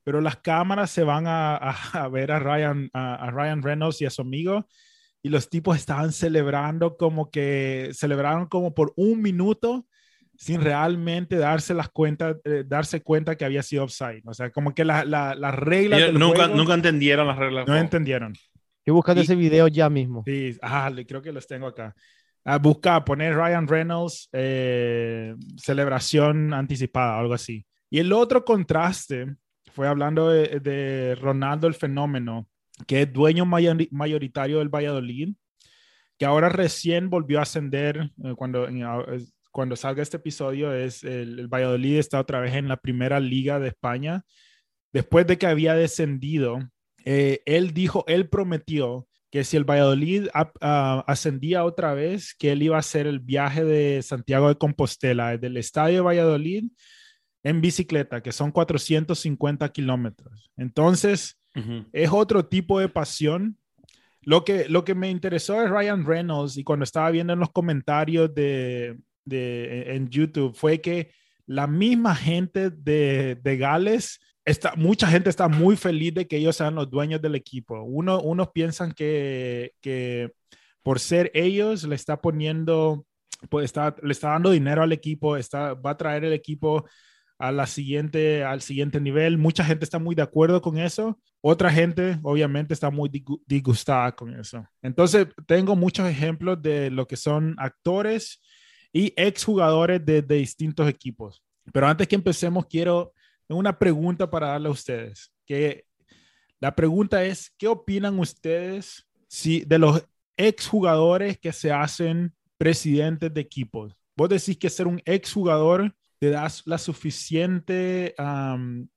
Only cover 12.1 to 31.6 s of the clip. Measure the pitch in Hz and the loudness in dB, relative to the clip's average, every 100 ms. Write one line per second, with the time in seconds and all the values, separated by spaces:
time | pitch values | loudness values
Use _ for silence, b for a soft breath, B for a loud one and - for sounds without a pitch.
12.1 | 147 165 156 151 147 135 143 151 160 - | 0 -4 -4 -4 -4 -2 -4 -2 -6 0
13.1 | 156 156 160 139 139 - 143 135 - 127 | 0 0 -4 -2 -4 -4 -4 -4 -6 -10
14.1 | 110 113 113 123 - 147 139 160 151 147 | -10 -14 -10 -6 -4 -2 0 2 2 2
15.1 | 147 139 139 139 135 147 185 208 180 165 | -2 -2 -4 -4 -2 2 4 6 6 6
16.1 | 156 170 170 170 151 160 170 170 147 143 | 6 6 6 4 4 4 4 4 4 4
17.1 | 143 147 135 135 131 127 156 170 170 143 | 4 2 0 -2 -2 2 2 2 0 0
18.1 | 127 113 107 _ _ _ _ - 170 175 | -2 -6 -12 _ _ _ _ 2 4 6
19.1 | 175 170 180 165 156 160 156 151 143 123 | 4 4 4 4 6 6 6 2 2 -2
20.1 | 117 110 139 131 117 120 139 135 127 117 | -6 -6 -6 -6 -8 -6 -4 -4 -6 -12
21.1 | 135 156 139 - 131 131 120 110 - _ | -14 -12 -14 -14 -12 -12 -12 -16 -16 _
22.1 | _ _ _ 131 143 151 151 180 165 147 | _ _ _ 0 4 6 6 4 2 2
23.1 | 143 160 151 170 170 147 160 165 170 170 | 0 0 0 2 0 2 0 0 -4 -6
24.1 | - - 131 131 131 127 123 120 117 117 | -8 -8 -4 -2 -2 0 0 0 -2 -4
25.1 | 113 110 113 - - - 139 139 131 - | -6 -10 -12 -16 -8 -2 0 0 0 2
26.1 | 156 147 151 151 139 139 131 131 127 123 | 4 4 2 0 -2 -4 -4 -2 0 0
27.1 | 110 120 120 - 110 - _ _ 147 180 | 0 -2 -4 -6 -14 -16 _ _ 0 2
28.1 | 214 233 247 247 214 160 160 170 185 - | 4 4 4 4 2 2 0 0 -2 -8
29.1 | 127 131 143 _ _ _ - 139 143 147 | -8 -8 -12 _ _ _ -4 0 0 0
30.1 | 160 160 160 151 143 139 139 135 135 127 | 2 4 4 4 0 -4 -4 -4 -2 -2
31.1 | 123 135 135 139 151 | -2 0 0 0 0